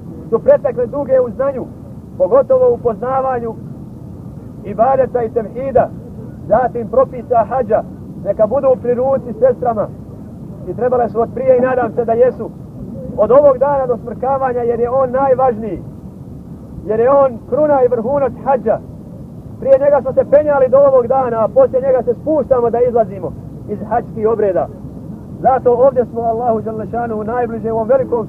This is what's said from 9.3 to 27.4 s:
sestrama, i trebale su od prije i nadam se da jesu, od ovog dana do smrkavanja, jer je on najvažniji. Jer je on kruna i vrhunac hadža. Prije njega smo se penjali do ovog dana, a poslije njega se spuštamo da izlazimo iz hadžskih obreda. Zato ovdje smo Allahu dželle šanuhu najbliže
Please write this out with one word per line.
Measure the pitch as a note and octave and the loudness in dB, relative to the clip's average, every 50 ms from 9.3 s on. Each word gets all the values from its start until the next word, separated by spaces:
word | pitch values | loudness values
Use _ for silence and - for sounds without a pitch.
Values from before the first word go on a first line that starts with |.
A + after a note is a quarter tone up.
| G3+ - | -2 2
sestrama, | B3 C4 B3 - G3+ A#3+ A3+ G#3 F3 - - - - - - - - - - - - - - - - F3+ | 2 2 2 2 0 -2 -2 -2 -2 -6 -6 -12 -16 -16 -16 -16 -16 -16 -16 -16 -16 -16 -16 -14 -10 -10
i | F3+ | -6
trebale | - A#3 B3 B3 A#3+ A#3+ A3 | -2 0 0 2 2 0 0
su | G3 A3 | 0 -2
od | A#3 - - | -2 -2 -2
prije | A#3 C4 C4 C4 | 0 4 4 4
i | B3 | 6
nadam | B3 C4 B3+ B3 A#3+ A3 D3+ | 4 2 2 0 -2 -2 -2
se | B3 A#3 | -2 0
da | G#3+ A3+ | 2 4
jesu, | A#3 B3 B3+ A3+ - A3 E3+ - - - - - - - - - - - - - | 4 4 4 2 0 -6 -10 -10 -14 -16 -16 -14 -14 -12 -12 -12 -10 -10 -6 -2
od | - G#3 G#3 | 0 2 6
ovog | A#3+ C#4 D4 C#4+ C4 B3 | 6 8 8 6 6 4
dana | C4 C#4+ C#4+ C#4 C4 | 2 2 2 0 0
do | B3 A#3+ | 0 -2
smrkavanja, | G#3 - A#3+ G#3+ - - C4 C4+ C4+ C4+ B3+ B3 A#3+ | -4 -4 -10 -8 -4 -2 0 0 0 0 0 -2 0
jer | A#3+ A#3 A#3+ A3 | 0 0 0 0
je | A#3+ A#3+ | 0 0
on | B3+ C4+ C4+ B3 | 2 2 2 2
najvažniji. | A#3+ C4 C#4 C#4 B3+ A#3+ C4 C4 A#3 G#3 A3+ G#3+ F3 - - - - - - - - - - - - - - - - - - - - - - F3+ | 2 2 4 4 4 4 4 2 2 0 -2 -6 -6 -8 -8 -12 -14 -16 -16 -16 -16 -16 -16 -16 -16 -16 -16 -16 -16 -16 -16 -16 -14 -10 -4 -2
Jer | G#3+ A3 | 0 2
je | A#3 B3+ | 4 6
on | C#4 C#4 C#4 C4 A#3+ G#3 - - | 6 6 4 4 2 -2 -8 -4
kruna | A#3 C#4+ D4+ D4+ C#4+ C4+ B3+ | 0 2 2 4 4 4 4
i | B3 | 4
vrhunac | B3 A#3 G#3 A#3+ C#4+ C#4+ C4+ B3 - E3 E3+ | 2 2 0 0 0 0 0 0 -2 -2 -2
hadža. | B3+ C#4 A#3+ F#3+ A3 F3+ C#3 - - - - - - - - - - - - - - - - | 0 0 2 2 0 -2 -2 -2 -8 -16 -16 -16 -16 -16 -16 -16 -16 -16 -16 -16 -16 -12 -4
Prije | - C4 C4+ C4 C#4 | 2 4 4 6 6
njega | C#4+ C#4+ C#4 - | 4 4 4 2
smo | C4 A#3+ | 0 0
se | C4+ B3 - | 0 2 4
penjali | C4 C#4+ D4+ D4+ C#4+ C#4 C4 B3+ | 4 2 4 4 2 4 4 4
do | B3 C#4 | 6 6
ovog | C#4+ C#4 C4+ B3+ A#3+ | 6 6 6 4 4
dana, | A3 C4 C4+ C4 A#3+ A#3 A3+ A3 | 4 2 0 0 0 0 0 0
a | G3+ | 2
poslije | - C4 C#4 - - B3+ B3+ | 4 4 4 4 4 0 0
njega | C#4 B3+ B3+ A3+ | 2 2 2 2
se | B3 A#3 - | 0 -2 -2
spuštamo | - D4 D#4 D4+ A#3 - C4 B3 A#3+ A#3 | 0 0 0 2 2 2 2 2 2 2
da | A3 A#3 B3 B3+ | 2 2 2 2
izlazimo | A3 A#3+ A3 F#3 G3 F#3+ E3+ C#3+ - - - - - - - - | 2 2 0 0 -2 -8 -8 -10 -10 -10 -14 -14 -14 -14 -10 -10
iz | G#3 G3 G3+ G#3 | -8 -8 -6 -2
hadžskih | G#3+ A#3+ - - - A3 G#3+ G#3+ | -2 -2 -2 -4 -6 -2 0 0
obreda. | A#3 G#3 G#3 G3 F#3 E3 C#3 - - - - - - - - - - - - - - - | 0 2 0 0 0 0 -2 -4 -6 -12 -14 -14 -14 -14 -14 -14 -14 -14 -14 -14 -6 -2
Zato | - A#3+ C4 B3 - B3 A#3+ A#3+ B3+ | 2 2 2 4 4 2 4 4 4
ovdje | C#4 B3 B3+ A#3 | 4 4 2 0
smo | - - A#3 | 0 -2 -4
Allahu | A#3 A3+ A3+ A3+ B3 B3 A3+ G#3+ G#3 | -2 -2 -2 0 0 0 0 0 -2
dželle | A3 A3 A3 G#3+ | -4 -6 -8 -8
šanuhu | F#3+ A3 A#3 A#3+ A#3 A3 G#3+ G#3+ | -6 -6 -4 -4 -4 -4 -6 -4
najbliže | G#3 A#3+ B3 | -4 -2 -2